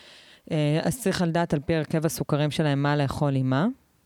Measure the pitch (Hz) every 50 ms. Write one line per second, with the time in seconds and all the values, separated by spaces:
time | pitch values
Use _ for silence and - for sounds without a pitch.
0 | - - - - - - - - _ - - 156 151 147 147 160 - - 160 -
1 | - 190 180 - 180 170 160 170 170 170 - 151 139 - 170 160 151 - - 160
2 | 151 165 - - 147 - - 143 151 151 135 - 160 151 139 139 143 143 147 147
3 | 143 135 - - 151 147 135 135 131 131 131 135 160 233 262 - _ _ _ _
4 | _